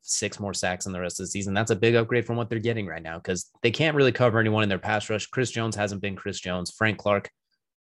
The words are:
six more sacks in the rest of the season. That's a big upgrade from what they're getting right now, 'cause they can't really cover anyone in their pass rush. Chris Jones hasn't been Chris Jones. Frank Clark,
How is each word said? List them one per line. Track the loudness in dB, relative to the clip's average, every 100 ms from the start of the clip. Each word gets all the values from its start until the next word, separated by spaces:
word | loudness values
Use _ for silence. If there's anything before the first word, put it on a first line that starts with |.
six | -6 -4 -2 -4
more | -6
sacks | -2 -2 -2 -4
in |
the | -4
rest | -6 -6
of | -6
the |
season. | -4 -2
That's | 0 2
a | 4
big | 4 4
upgrade | 4 0 0
from | -4
what | -2
they're | -2
getting | -2 -4 -6
right | -8
now, | -10 -8
'cause | -4 -4 -6 _
they | 0
can't | 2 2 4
really | 4
cover | 6 4 6
anyone | 4 4
in | 4
their | 2
pass | 0 -2 -2
rush. | -4 -4
Chris | -2 -2
Jones | -2 -4 -2
hasn't | -2 -2
been | -6 -6
Chris | -6 -8
Jones. | -4 -4 -4
Frank | 0 0 2
Clark, | 2 0 0 -14 _ _ _ _